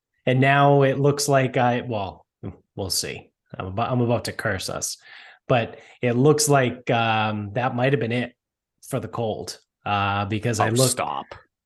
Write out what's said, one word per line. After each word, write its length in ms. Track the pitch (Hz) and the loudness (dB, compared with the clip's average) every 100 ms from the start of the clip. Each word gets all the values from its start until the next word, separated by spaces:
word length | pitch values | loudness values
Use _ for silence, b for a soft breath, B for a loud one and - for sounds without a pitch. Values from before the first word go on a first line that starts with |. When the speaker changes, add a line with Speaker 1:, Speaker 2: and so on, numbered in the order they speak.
| _ _ - | _ _ 0
Speaker 1:
And 160 | 127 | 4
now 400 | 139 143 143 143 | 4 6 6 6
it 180 | 139 135 | 4 2
looks 300 | 143 143 - | 2 2 2
like 260 | 139 131 131 | 2 2 2
I, 260 | 123 123 | 0 0
well, 440 | 123 107 95 85 _ _ 98 - _ - | -4 -6 -8 -12 _ _ -16 -16 _ -10
we'll 140 | 95 | -6
see. 400 | - 76 - - _ _ - | -4 -6 -10 -16 _ _ -12
I'm 100 | 95 | -8
about, 220 | 98 117 | -6 -2
I'm 100 | 127 | 0
about 240 | 117 117 - | 0 0 -2
to 80 | |
curse 360 | - 113 95 - | -6 -4 -4 -6
us, 280 | 85 - - B B B B - | -8 -8 -10 B B B B 0
but 320 | 127 113 - B B | 0 0 -8 B B
it 120 | 123 120 | 0 4
looks 320 | 143 147 147 | 4 4 4
like, 400 | 139 123 120 - | 2 2 -2 -2
um, 600 | 120 113 110 107 107 104 | 0 2 0 0 -2 -4
that 220 | 110 123 120 | -4 -4 0
might 180 | 131 | 0
have 60 | 139 | 0
been 100 | 113 | -2
it 220 | 123 117 - _ _ _ _ - | -4 -6 -12 _ _ _ _ -8
for 100 | 127 | -6
the 80 | 110 | -6
cold, 520 | - 113 90 87 - _ _ 104 | -4 -4 -4 -8 -14 _ _ -4
uh, 400 | 101 101 101 101 | -2 0 -2 -2
because 340 | 107 113 104 | -2 -2 0
I 80 | 107 | 2
Speaker 2:
Oh, 40 | |
Speaker 1:
looked, 180 | 117 127 | 4 2
Speaker 2:
stop. 360 | - 76 71 - - _ _ | 2 -4 -6 -10 -18 _ _